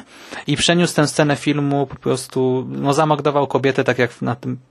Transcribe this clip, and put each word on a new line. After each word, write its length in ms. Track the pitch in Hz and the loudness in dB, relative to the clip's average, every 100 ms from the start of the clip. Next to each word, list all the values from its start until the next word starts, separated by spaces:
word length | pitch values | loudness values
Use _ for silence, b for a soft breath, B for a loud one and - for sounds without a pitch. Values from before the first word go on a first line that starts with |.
| B B B B - | B B B B -6
i 100 | 143 | -2
przeniósł 380 | - 175 170 - | 2 2 2 2
tę 120 | 147 | 2
scenę 280 | - 151 139 | 2 0 0
filmu 520 | - 147 143 143 135 | -2 -2 0 0 -2
po 80 | 127 | -4
prostu, 680 | 131 131 - 131 131 127 127 | -4 -4 -4 -2 0 0 -4
no 240 | 135 139 | -4 0
zamordował 540 | 143 156 147 147 143 139 | 2 2 2 0 0 0
kobietę 360 | - 135 131 | 0 2 2
tak 160 | 127 123 | 0 2
jak 220 | 120 - | 0 -2
na 140 | 127 123 | -6 -4
tym 220 | 131 127 - | -6 -10 -12